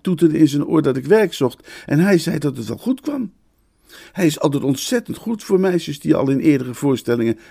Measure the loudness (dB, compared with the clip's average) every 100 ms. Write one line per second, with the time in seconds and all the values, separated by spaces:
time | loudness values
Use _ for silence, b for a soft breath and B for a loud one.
0 | -4 2 2 4 2 2 0 0 2 0
1 | 4 4 4 0 -2 -4 B B B 2
2 | 4 2 0 -4 -4 -6 -8 -6 -4 -4
3 | -4 -6 -8 _ _ _ _ _ _ B
4 | B -2 0 0 -2 0 -2 -2 -2 -4
5 | -4 -10 -8 -8 0 0 2 0 -4 -8
6 | -2 0 0 2 2 2 -2 -4 -2 -2
7 | 0 0 0 -2 B